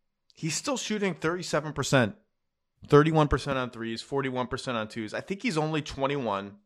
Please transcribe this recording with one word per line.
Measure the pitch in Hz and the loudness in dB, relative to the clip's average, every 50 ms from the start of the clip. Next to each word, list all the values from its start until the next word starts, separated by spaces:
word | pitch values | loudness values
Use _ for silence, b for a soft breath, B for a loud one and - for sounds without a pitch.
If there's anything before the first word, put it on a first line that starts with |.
| _ _ _ _ _ _ _ | _ _ _ _ _ _ _
he's | - - 160 147 | -8 -6 -4 -4
still | - - - 277 233 | -4 -2 -2 -4 -4
shooting | - - 220 214 202 196 170 | -2 -4 -4 -2 -2 -2 -2
thirty-seven | 147 - 160 175 185 170 - - 156 143 156 139 | -2 -2 -2 -2 -2 -4 -2 -2 -2 -2 -2 -4
percent, | - 131 - - 139 120 101 - - _ _ _ _ _ _ _ _ _ _ _ _ - - | -4 -2 2 4 4 4 4 0 -6 _ _ _ _ _ _ _ _ _ _ _ _ 0 8
thirty-one | - 143 147 160 160 156 151 143 | 8 8 8 8 6 4 4 4
percent | 147 135 - 147 139 131 | 2 0 0 -2 -2 -2
on | 127 120 | -2 -4
threes, | 113 113 113 113 113 110 - | -6 -6 -6 -6 -6 -6 -8
forty-one | - 143 139 135 131 127 127 127 | -6 -4 -2 -2 -2 -2 -4 -4
percent | 120 - 120 - 135 123 113 | -4 -6 -8 -6 -4 -4 -4
on | 110 107 | -4 -4
twos. | - 117 110 104 104 | -6 -8 -8 -6 -6
I | 110 | -8
think | 120 - 196 196 | -6 -6 -6 -4
he's | - 247 180 156 | -2 -2 0 0
only | 151 156 160 156 | 0 0 -2 -2
twenty-one. | 143 - - 139 135 135 143 143 127 110 98 98 98 101 101 - _ | -4 -4 -6 -2 -2 -2 -2 -2 -2 -2 -2 -2 -4 -6 -12 -18 _